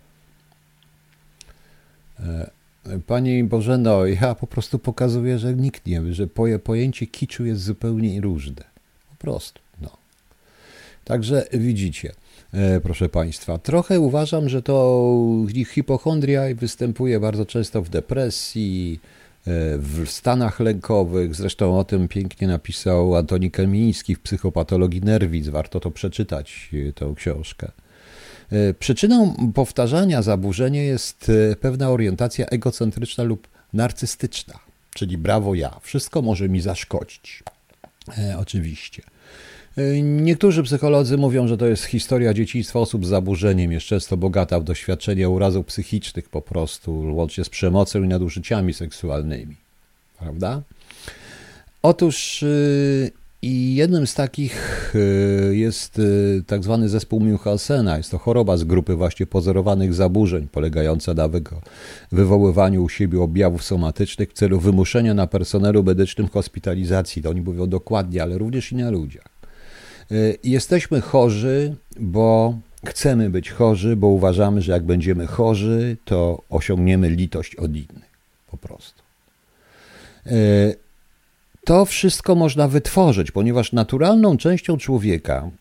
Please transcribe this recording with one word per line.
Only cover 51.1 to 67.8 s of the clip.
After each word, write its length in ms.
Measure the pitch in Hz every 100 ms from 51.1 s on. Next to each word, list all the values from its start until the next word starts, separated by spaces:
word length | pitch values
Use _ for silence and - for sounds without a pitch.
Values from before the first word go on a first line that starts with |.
| - - - - - _ _
Otóż, 600 | 156 170 170 139 - -
y, 680 | 147 147 143 143 139 139 131 - - -
i 320 | 120 127 127
jednym 320 | 131 160 175 139
z 80 |
takich, 760 | - 135 - 139 - - - -
y, 600 | 110 101 98 101 98 98 101
jest, 420 | 113 107 - -
y, 440 | 107 101 101 98 90
tak 180 | 101
zwany 240 | 95 113 110
zespół 320 | 107 - 113
Münchhausena. 760 | 110 104 - 104 - 143 107 78
Jest 140 | 85
to 80 | 90
choroba 380 | - 117 107 90
z 80 |
grupy 300 | 80 90 85
właśnie 320 | 87 90 - 95
pozorowanych 680 | 95 87 95 95 98 95
zaburzeń, 540 | 87 92 95 104 87 71
polegająca 640 | - 78 78 78 78 85
na 140 | 80 78
wygo-, 320 | 85 78 82 - - - - -
wywoływaniu 720 | 85 98 101 101 87 95 95
u 40 | 87
siebie 320 | - 98 90
objawów 440 | 87 85 95 87
somatycznych 640 | - 92 82 - 101 - 104
w 20 |
celu 280 | - 101 95
wymuszenia 540 | 90 95 92 120 117
na 120 | 104 90
personelu 560 | 98 90 101 101 104
medycznym 460 | 95 92 95 - 104
hospitalizacji. 920 | 101 95 - 98 90 90 95 92 -
To 80 | 78
oni 100 | 87
mówią 260 | 90 87 92
dokładnie, 560 | 92